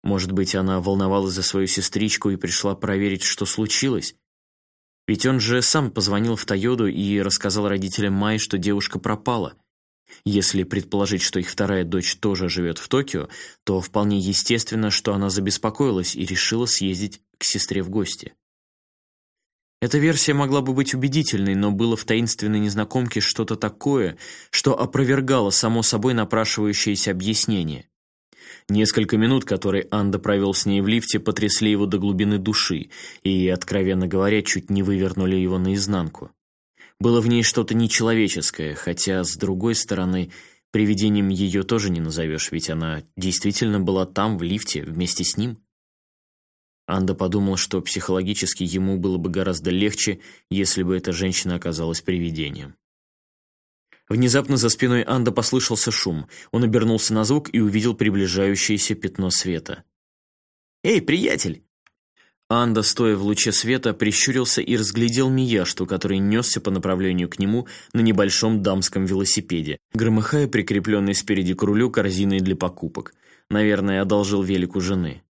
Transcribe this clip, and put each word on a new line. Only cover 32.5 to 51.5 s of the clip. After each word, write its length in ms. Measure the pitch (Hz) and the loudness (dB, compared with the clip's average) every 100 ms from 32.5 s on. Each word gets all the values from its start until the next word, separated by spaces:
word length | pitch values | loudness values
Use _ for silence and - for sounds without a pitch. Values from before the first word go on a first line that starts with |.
| 104 - 82 - - - - | -2 -2 -4 -8 -16 -20 -6
и, 260 | 95 95 92 | 0 2 2
откровенно 580 | 90 - 101 95 95 90 | 0 -2 0 0 0 0
говоря, 360 | 92 98 107 | 0 2 0
чуть 260 | - 95 - | 0 -4 -2
не 140 | 98 | -2
вывернули 540 | 95 98 95 87 92 92 | 0 0 0 0 0 0
его 220 | 92 92 | 0 0
наизнанку. 720 | 92 98 101 98 80 - - _ _ _ _ _ - _ | 0 0 -2 -2 -4 -8 -20 _ _ _ _ _ -20 _
Было 240 | 120 117 | 4 4
в 40 | 113 | 4
ней 160 | 117 | 2
что-то 320 | 113 - 104 | 2 0 0
нечеловеческое, 1000 | 113 113 - 113 113 101 87 78 - 78 | 0 2 2 2 2 2 0 -4 -4 -8
хотя, 500 | 73 - 82 - 92 | -6 -6 -2 -2 0
с 100 | 87 | -2
другой 400 | - 98 92 113 | -2 -2 0 0
стороны, 560 | 110 - 95 92 92 87 - - _ _ | 0 0 -2 0 -2 -4 -10 -20 _ _
привидением 580 | 107 104 101 107 104 98 | 2 2 4 4 4 2
ее 320 | 92 98 95 | 2 0 0
тоже 280 | 95 117 101 | 0 0 0
не 100 | 85 | -2
назовешь, 520 | 80 78 82 78 - | -2 -4 -4 -4 -4
ведь 160 | 85 80 | -4 -4
она 340 | 80 82 78 - - | -4 -4 -6 -10 -6
действительно 640 | 92 87 101 98 113 104 | -4 0 0 0 0 0
была 240 | 92 95 | 0 0
там, 320 | 92 - 107 98 | 0 0 -2 0
в 60 | |
лифте, 400 | 87 104 - 73 | -2 -4 -4 -6
вместе 420 | 80 80 87 - | -6 -4 -2 -2
с 140 | 87 - | -2 -2
ним. 200 | 120 113 _ _ _ _ _ _ _ _ _ _ _ _ - | -4 -6 _ _ _ _ _ _ _ _ _ _ _ _ -6
Анда 240 | 95 95 | -2 0
подумал, 420 | 90 92 101 98 92 | 0 -2 0 0 -2
что 240 | - 95 | -2 -4
психологически 840 | 80 98 - 92 92 104 95 - | -4 -6 -2 -2 -2 -4 -4 -4
ему 340 | 92 92 95 95 | -4 -2 -2 0
было 180 | 95 90 | 0 -2
бы 140 | 85 | -2
гораздо 400 | 87 95 85 85 | -2 -2 -2 -2
легче, 480 | 90 101 - - 92 - - _ | 0 0 0 -4 -4 -12 -20 _
если 320 | 98 95 - | -2 0 0
бы 140 | 90 92 | 0 -2
эта 160 | 92 | -2
женщина 420 | 85 95 90 92 | -2 -2 -2 -2